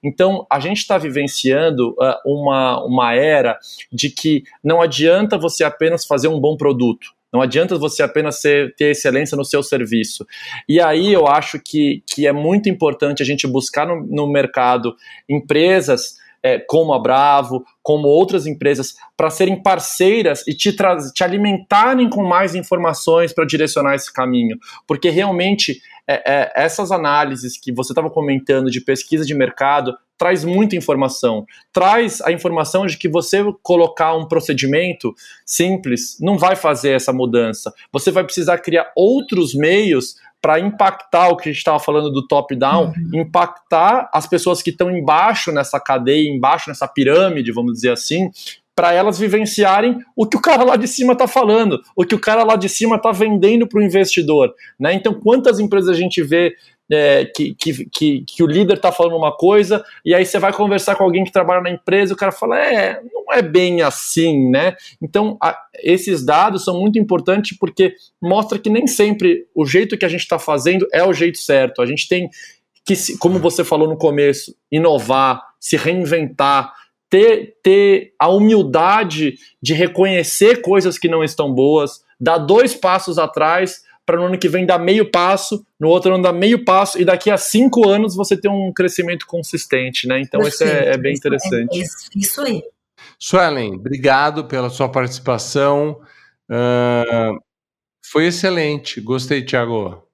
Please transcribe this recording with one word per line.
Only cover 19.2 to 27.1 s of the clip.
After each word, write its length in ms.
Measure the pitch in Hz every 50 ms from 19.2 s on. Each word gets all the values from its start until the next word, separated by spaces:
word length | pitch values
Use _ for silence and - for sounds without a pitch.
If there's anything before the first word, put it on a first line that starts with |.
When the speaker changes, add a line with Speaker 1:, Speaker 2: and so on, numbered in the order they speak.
| 156 156
Speaker 1:
serem 340 | 156 - 190 185 190 185 -
parceiras 840 | 196 190 175 - - - - 185 190 214 233 208 - 143 - -
e 80 | - 147
te 200 | - - 208 196
tra-, 240 | 208 202 190 180 160 143 135 _
te 100 | - 180
alimentarem 840 | 175 185 202 208 208 196 185 - _ 208 202 220 254 262 254 247 226
com 120 | 175 202
mais 320 | 202 180 175 180 196 180 165
informações 800 | 185 - - 185 175 175 165 151 - - - 165 165 175 160
pra 140 | 165 - 160
direcionar 500 | 139 160 147 156 143 - 156 143 139 139
esse 160 | 139 - -
caminho. 460 | _ - 127 127 123 123 117 113 110 117 _ - - - _
Porque 240 | - 151 139 - 175
realmente, 720 | 156 175 202 202 185 175 180 190 202 202 - - 131 - _ - - - _
é, 280 | - 139 - - - 139
é, 180 | 143 135 - -
essas 380 | - 147 165 165 - 202 175
análises 680 | 190 175 156 147